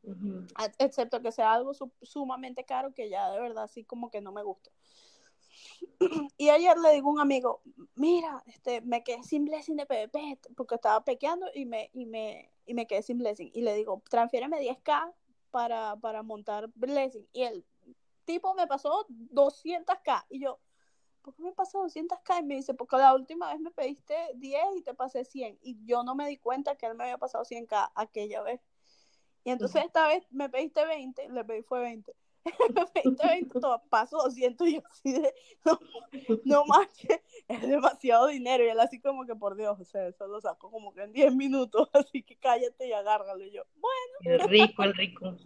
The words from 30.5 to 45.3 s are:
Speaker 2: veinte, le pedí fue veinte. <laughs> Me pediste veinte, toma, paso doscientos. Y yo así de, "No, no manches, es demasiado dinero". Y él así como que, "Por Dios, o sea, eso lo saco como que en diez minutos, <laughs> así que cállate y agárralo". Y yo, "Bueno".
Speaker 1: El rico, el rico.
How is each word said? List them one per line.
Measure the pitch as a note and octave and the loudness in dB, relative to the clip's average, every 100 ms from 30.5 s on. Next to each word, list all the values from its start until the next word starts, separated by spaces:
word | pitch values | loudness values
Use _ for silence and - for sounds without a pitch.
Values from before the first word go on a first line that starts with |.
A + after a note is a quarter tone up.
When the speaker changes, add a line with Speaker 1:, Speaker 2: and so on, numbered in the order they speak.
| B3+ D4+ D#4+ | -4 -2 0
Speaker 2:
veinte, | D#4 D#4 C4 B3+ C#4 | 0 -2 -8 -12 -10
le | B3 | -8
pedí | A3 A3 | -6 -8
fue | A#3 B3 | -6 -4
veinte. | B3 A3+ - - _ _ | -4 -8 -18 -20 _ _
<laughs> | E4+ - A#4 | -12 2 2
Me | F#4+ E4+ | 2 0
pediste | E4+ C4 C4 E4 | 0 0 2 2
veinte, | F4 E4+ B3 | 2 0 -2
toma, | C4 A#3 _ | 0 -2 _
paso | A3+ A#3+ D#4 | 0 0 0
doscientos. | D4+ B3 B3 A#3+ E4+ | -2 0 -2 2 0
Y | |
yo | D4+ - | 0 -8
así | - C#4 | -8 -2
de, | - C#4 - - _ | 0 0 -2 -20 _
"No, | D#4 E4 - A#4 - C4+ - A3 | 0 0 -2 -20 -18 -14 -2 0
no | C4+ C#4+ | 4 4
manches, | D4 F4 F#4+ - - - _ A#4+ - | 8 6 6 -4 0 0 _ -20 -10
es | A#3 | -6
demasiado | B3 C#4+ C4+ - C4 A#3 C4+ | 0 4 4 2 6 8 6
dinero". | C#4+ B3 B3+ | 2 2 4
Y | A#3 | 6
él | A3+ | 6
así | A#3 B3 | 4 2
como | C#4 C4+ | -4 -4
que, | B3+ | -8
"Por | A3 G3+ | -6 -6
Dios, | G3 G#3+ G3+ | -2 -4 -4
o | |
sea, | F3+ G3 F#3 | -6 -6 -6
eso | - G3 | -8 -12
lo | G#3 | -8
saco | G#3 - G3 | -8 -8 -14
como | A3 G#3 | -16 -14
que | E3+ | -14
en | G#3 | -8
diez | A#3 C#4 | 4 6
minutos, | B3+ C#4 C4+ B3+ G#3+ D4 | 6 2 0 2 2 6
<laughs> | |
así | C#4+ C#4+ C4+ | 6 4 -8
que | - - | -10 -2
cállate | C4 A#3+ B3 _ B3+ | 2 2 0 _ -4
y | |
agárralo". | G#3+ G3+ G#3+ G3 F#3+ | -4 0 0 -2 -10
Y | G3 | -12
yo, | G3+ - | -14 -16
"Bueno". | D4+ A#4 C5 B4+ C5 B4+ B4+ | _ -4 -4 -8 -8 2 2
Speaker 1:
El | F4+ | 6
rico, | G#3 G#3+ - | 6 6 4
el | G3+ | 0
rico. | F#3 F#3+ - F#3 | 0 -6 -6 -12